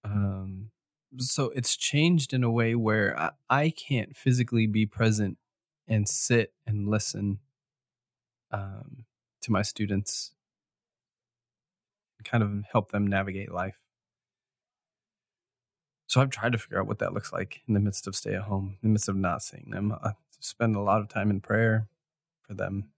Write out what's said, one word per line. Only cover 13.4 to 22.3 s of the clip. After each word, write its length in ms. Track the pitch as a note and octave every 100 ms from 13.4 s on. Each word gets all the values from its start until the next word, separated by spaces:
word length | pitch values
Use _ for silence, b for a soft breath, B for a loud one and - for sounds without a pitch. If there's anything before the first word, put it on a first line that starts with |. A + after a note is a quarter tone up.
| G2
life. 280 | F2 F#2+ - _ _ _ _ _ _ _ _ _ _ _ _ _ _ _ _ _ _ _ _ _ _ -
So 140 | B2+
I've 100 | C3+
tried 220 | - A#2+
to 60 | A#2
figure 220 | - F#2+
out 60 | G2+
what 120 | G#2+
that 120 | F#2
looks 200 | G2 -
like 280 | F2 F#2+ - -
in 60 |
the 60 | G#2
midst 260 | G2+ - -
of 80 | G2
stay 180 | G2+
at 80 | F#2+
home, 360 | G2+ G2 G2 G2
in 60 | A2
the 40 |
midst 160 | G#2+ -
of 80 | G2
not 260 | F#2 E2
seeing 280 | - - -
them. 220 | F#2 G#2
I 200 | - A2+ G#2+ _ _
spend 340 | - - A#2 G#2
a 40 |
lot 200 | G2+ G#2+
of 80 | G2+
time 220 | G#2+ G#2
in 100 | G2
prayer 460 | - G#2+ A2+ A2 G#2+ _ _ _ _